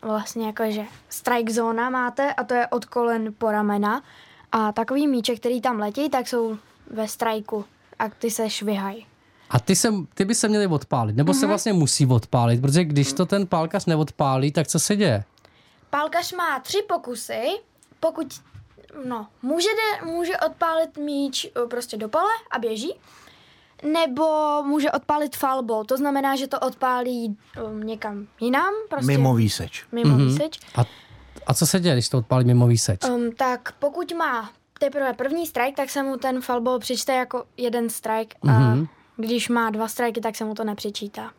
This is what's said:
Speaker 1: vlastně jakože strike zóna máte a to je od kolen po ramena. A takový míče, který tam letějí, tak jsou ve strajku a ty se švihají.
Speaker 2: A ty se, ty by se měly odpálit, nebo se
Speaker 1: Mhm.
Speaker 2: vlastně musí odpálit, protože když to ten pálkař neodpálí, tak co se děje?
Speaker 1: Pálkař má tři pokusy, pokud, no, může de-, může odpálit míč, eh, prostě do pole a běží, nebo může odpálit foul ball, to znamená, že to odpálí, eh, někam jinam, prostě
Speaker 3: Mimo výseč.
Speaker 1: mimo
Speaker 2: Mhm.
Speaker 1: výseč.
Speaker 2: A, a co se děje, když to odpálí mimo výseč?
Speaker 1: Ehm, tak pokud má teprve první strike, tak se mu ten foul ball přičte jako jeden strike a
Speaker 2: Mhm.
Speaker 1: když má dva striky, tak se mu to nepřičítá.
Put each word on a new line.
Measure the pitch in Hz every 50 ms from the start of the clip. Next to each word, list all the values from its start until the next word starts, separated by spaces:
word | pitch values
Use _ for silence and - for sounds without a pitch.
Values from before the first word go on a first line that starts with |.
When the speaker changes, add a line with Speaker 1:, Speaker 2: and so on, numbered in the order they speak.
| -
Speaker 1:
vlastně | 226 214 214 208 - - 233 226
jakože | 220 214 - 233 220 208 208 208 214 - - - _
strike | - - - - 240 240 233 220 226
zóna | 233 233 226 226 226 233 254
máte | 254 254 247 247 247 - 277 285 269
a | - 254
to | - 254
je | 240 240
od | - - 247 214
kolen | - - 254 240 233 233 233 220 220 208 _
po | - 220
ramena. | 208 208 214 208 208 202 202 208 220 262 - - - - - - - - - _ -
A | 226 220 214 208
takový | - 226 220 262 277 294 294
míče, | 269 247 214 247 240
který | 220 - 240 247 247
tam | 214 262 240 214
letějí, | 208 208 208 - 285 311
tak | - 262 240 -
jsou | - 240 226 226 220 214 - _ _ _ - -
ve | - 214 220 214
strajku | - - 240 226 220 220 214 - - 214 202 - _ _ _ _ - _
a | - 214
ty | 208 _ - 233
se | 214 - 226 214
švihají. | 208 - 208 202 208 196 196 196 196 226 - _ _ _ _ _ _ _ _ _
Speaker 2:
A | - 127
ty | - - 190
se, | - - 240 214 196 160 - _
ty | - 196
by | 196 233
se | - - 220
měly | 214 208 208
odpálit, | 190 165 143 - - - 135 117 107 104
nebo | 117 143 160 -
se | -
Speaker 1:
Mhm. | - 196
Speaker 2:
vlastně | - 302 - 233 202
musí | 180 151 131 - - 147
odpálit, | 127 127 117 - - - 131 117 117 120 120 127
protože | 139 139 170 180
když | 156 147 143 143 139 -
to | - 180
ten | 175 - 202 202
pálkař | 180 - 170 160 165 - 202 -
neodpálí, | - 165 156 151 143 - _ 156 139 131 135 135 147 147
tak | - 156
co | - - 170
se | - - 208
děje? | 202 208 175 117 101 104 _ _ _ _ - _ _ _ _ _ _ _ _
Speaker 1:
Pálkař | - 285 294 311 294 339 349 339 -
má | 359 349 330 285 269
tři | 269 - - 392 415 415
pokusy, | 370 330 - 233 247 214 - - 226 220 226 285 370 453 - _ _ _ _ _ _ _
pokud, | - 330 320 320 320 - - - - _ _ - - _ _ - - - - - 269
no, | 254 247 226 208 208 _ _ -
může | 247 294 339 349 403
de-, | 440 427 453 440 415 - -
může | 330 330 339 349 330 370 - -
odpálit | 320 320 _ 349 330 330 320 330 320 - 302
míč, | 294 294 294 277 277 277 262 - -
eh, | - - 240 240
prostě | 233 240 247 240 - -
do | 214 214 214
pole | 214 311 349 415 453 453 - -
a | - 254
běží, | 226 233 220 214 226 330 587 - _ - - - - - - - - _ - _ _ _ _ _ - 294 311
nebo | 330 330 311 254 254 320 320 311 311 302 302 294 294 294
může | 277 285 302 269 -
odpálit | - 285 - _ 294 294 294 294 -
foul | - - 277 262 262 254
ball, | 220 233 214 214
to | 214 262
znamená, | 262 285 285 277 277 269 277 277
že | 269 269
to | 269 - 262
odpálí, | - 262 262 - - 254 254 247 247 254 247 240 233 226 202 208 _ _ -
eh, | - 233 220 214 214 214
někam | 220 220 214 - 220 208 202 208 - _ _
jinam, | 226 240 254 277 339 381 403 440 440 427
prostě | - 277 254
Speaker 3:
Mimo | 254 139 139 135 131 127
výseč. | 113 113 104 - - 90 82 - - - _ -
Speaker 1:
mimo | 233 233 233 143
Speaker 2:
Mhm. | 127 139 131
Speaker 1:
výseč. | 131 147 190 320 - - - - -
Speaker 2:
A, | - 120 - - - - - - - - - - - -
a | - 139
co | - -
se | - - 190
děje, | 175 175 147
když | 123 117 -
to | - 131
odpálí | 117 - 131 127 127
mimo | 123 123 120 120
výseč? | 120 120 113 - - 104 95 -
Speaker 1:
Ehm, | 262 247 240 240 233 233
tak | - 269 254 247 247 247 - - _
pokud | - 285 277 320 359 285 349
má | 339 330 302 262 233 220 208 - _ _ _ _ -
teprve | - 277 269 294 277 262 240
první | - 247 277 285 339 339
strike, | 320 - 254 240 262 277
tak | 277 277 269
se | - 285 269
mu | 269 269
ten | 254 269 262 254 254
foul | 254 - 247 247
ball | 233 254 254 247
přičte | 208 - 254 233 - - 262
jako | 254 254 254 - 247 240 _ _
jeden | - 247 240 220 240 233 233
strike | 233 - - 220 220 220 226 220 - _ - 147
a | 135 117
Speaker 2:
Mhm. | 135 120 113 131 156 156 - _ _ _ _
Speaker 1:
když | - 226 220 240 240 226 -
má | 240 233 226 226
dva | 214 214 220 220
striky, | - - 240 233 220 233
tak | 220 233 214
se | - 226
mu | 214 214
to | 214 226
nepřičítá. | 214 208 208 - 214 208 - - 202 - - 214 214 -